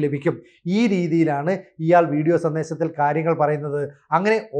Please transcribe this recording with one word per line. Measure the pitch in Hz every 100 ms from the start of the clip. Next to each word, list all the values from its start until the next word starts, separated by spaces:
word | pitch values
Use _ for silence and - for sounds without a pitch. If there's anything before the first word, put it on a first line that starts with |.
ലഭിക്കും. | 147 139 165 165 - _ 170 202
ഈ | 233
രീതിയിലാണ് | 190 170 165 156 143 151 190 - - 160
ഇയാൾ | 175 160 147
വീഡിയോ | 156 165 160
സന്ദേശത്തിൽ | 156 156 151 156 -
കാര്യങ്ങൾ | 147 151 160 156
പറയുന്നത്. | 147 151 147 143 143 143 - 160
അങ്ങനെ | 202 220 214